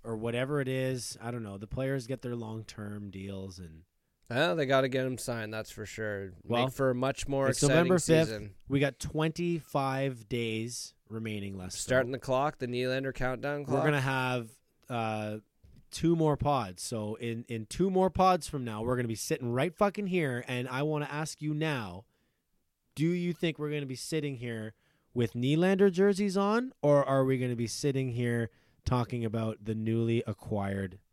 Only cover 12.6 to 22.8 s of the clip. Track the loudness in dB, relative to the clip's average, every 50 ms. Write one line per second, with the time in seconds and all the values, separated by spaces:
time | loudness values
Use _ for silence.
12.6 | -6 -4 -2 -2 0 0 0 -2 -2 -4 -4 -2 -2 -2 -2 -2 -4 -4 -4 -4
13.6 | -2 0 0 2 4 4 2 2 2 0 0 0 0 0 0 -2 -4 -6 -14 _
14.6 | _ _ _ _ _ -6 -4 -2 -2 -2 -2 -2 -4 -4 -6 -8 _ _ _ _
15.6 | -20 -20 -20 -20 -20 _ -6 0 4 4 4 6 4 4 4 2 2 2 2 2
16.6 | 0 -4 -8 -10 -8 -6 -4 -4 -4 -4 -6 -4 -4 -4 -4 -6 -6 -6 -6 -6
17.6 | -6 _ -2 0 0 2 4 4 4 4 4 4 6 6 6 4 0 -6 -6 -4
18.6 | -4 -4 -4 -2 0 0 2 2 0 -2 -2 -4 -2 -4 -2 -2 0 -2 0 0
19.6 | 0 0 2 2 2 2 2 -2 -4 0 0 2 2 2 -2 -4 -4 -4 -4 -4
20.6 | -4 -4 -2 -2 0 0 0 -2 -2 -4 -4 -6 -6 -6 -8 _ -4 -4 -2 0
21.6 | 0 0 0 -2 -4 -6 -10 -12 -16 _ _ _ _ _ _ _ _ _ _ _
22.6 | _ _ _ _